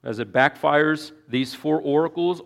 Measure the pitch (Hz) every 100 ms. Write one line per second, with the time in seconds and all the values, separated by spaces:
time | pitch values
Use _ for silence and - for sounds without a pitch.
0 | 127 110 107 127 135 - 147 147 156 156
1 | - - _ 123 131 - 156 156 143 143
2 | 160 160 175 175